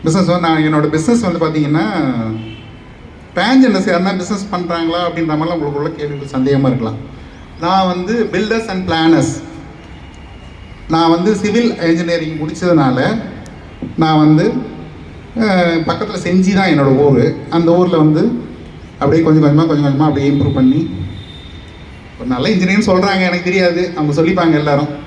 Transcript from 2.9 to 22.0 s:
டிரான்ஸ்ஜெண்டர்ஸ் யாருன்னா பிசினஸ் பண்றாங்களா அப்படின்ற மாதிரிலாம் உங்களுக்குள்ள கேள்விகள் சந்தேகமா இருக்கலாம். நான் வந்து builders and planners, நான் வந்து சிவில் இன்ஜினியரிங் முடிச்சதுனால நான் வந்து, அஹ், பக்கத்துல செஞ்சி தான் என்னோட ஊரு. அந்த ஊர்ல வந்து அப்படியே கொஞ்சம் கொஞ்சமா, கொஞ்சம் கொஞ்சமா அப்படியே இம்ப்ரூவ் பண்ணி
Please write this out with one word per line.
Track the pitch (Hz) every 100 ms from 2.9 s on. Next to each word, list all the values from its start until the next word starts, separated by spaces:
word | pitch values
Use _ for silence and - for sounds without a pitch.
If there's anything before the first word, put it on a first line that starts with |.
| - - - - -
டிரான்ஸ்ஜெண்டர்ஸ் | 196 269 262 196 190
யாருன்னா | 175 185 190
பிசினஸ் | 180 208 -
பண்றாங்களா | 180 170 170 165 170 175
அப்படின்ற | 165 160
மாதிரிலாம் | 151 160 175
உங்களுக்குள்ள | 147 143 156 -
கேள்விகள் | 147 143 - 135
சந்தேகமா | 131 139 135
இருக்கலாம். | 117 110 110 - - - - - -
நான் | 165 190 185
வந்து | 180 180 233 208
builders | 180 214 226 220
and | 190 185
planners, | 165 165 156 131 - - - - - - - - - - - - - - - -
நான் | 160 165 170
வந்து | 190 208
சிவில் | 202 214 240 - 170
இன்ஜினியரிங் | 165 170 170 156 156
முடிச்சதுனால | 156 180 180 165 135 127 160 226 - - - - - - - -
நான் | 160 156
வந்து, | 151 156 202 - - - - - - - - 233
அஹ், | 214 185 175 165 160
பக்கத்துல | 170 - - 170
செஞ்சி | 185 185 202
தான் | 185
என்னோட | 143 135 131
ஊரு. | 143 123 - - -
அந்த | 165 165 175
ஊர்ல | 180 170
வந்து | 156 156 220 233 - - - - - -
அப்படியே | 143 160 160
கொஞ்சம் | 156 151
கொஞ்சமா, | 147 160
கொஞ்சம் | 147 143
கொஞ்சமா | 135 151
அப்படியே | 139 139
இம்ப்ரூவ் | 139 - -
பண்ணி | 127 151 165 - - - - - - - - - - -